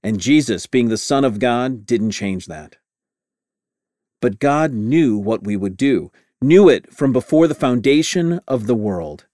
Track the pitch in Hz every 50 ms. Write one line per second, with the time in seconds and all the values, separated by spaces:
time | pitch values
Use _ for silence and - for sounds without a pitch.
0 | - 104 110 98 87 120 147 156 135 120 101 90 - - - 127 120 113 110 107
1 | - - 143 139 139 131 104 104 127 123 120 120 127 131 131 110 101 - 120 110
2 | 107 110 101 - 104 98 95 90 - - 80 78 78 80 _ _ _ _ _ _
3 | _ _ _ _ _ _ _ _ _ _ _ _ _ _ _ _ _ _ _ _
4 | _ _ _ _ - 123 98 - 139 139 143 151 160 156 127 107 107 113 143 165
5 | 160 127 104 104 101 104 113 - - 104 104 98 98 98 92 - 139 139 127 92
6 | - - _ _ _ _ _ _ 127 139 165 196 208 170 127 - - _ _ -
7 | 147 135 120 127 120 - 160 156 165 160 143 - - 127 123 120 104 135 143 151
8 | 160 - - 180 170 165 170 175 _ - 135 120 107 110 123 110 104 104 95 87
9 | 82 76 73 - _ _